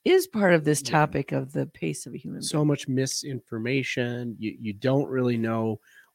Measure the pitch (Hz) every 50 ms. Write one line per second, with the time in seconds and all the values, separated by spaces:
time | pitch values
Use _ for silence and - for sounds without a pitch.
0 | - - 359 381 359 370 - 220 202 185 180 165 147 147 151 143 - - - 156
1 | 151 151 - 143 135 - 147 139 135 131 143 151 139 165 - - - 160 151 -
2 | - - 120 - - - - - - 151 - 156 151 151 143 135 - - 131 127
3 | 131 135 - - - 143 135 120 - _ - 113 110 120 131 139 127 - - -
4 | 123 120 120 120 123 120 110 101 107 107 - - 120 110 101 98 - 127 135 139
5 | 143 - 131 131 127 123 123 113 113 113 113 113 113 110 110 107 _ _ _ -
6 | - _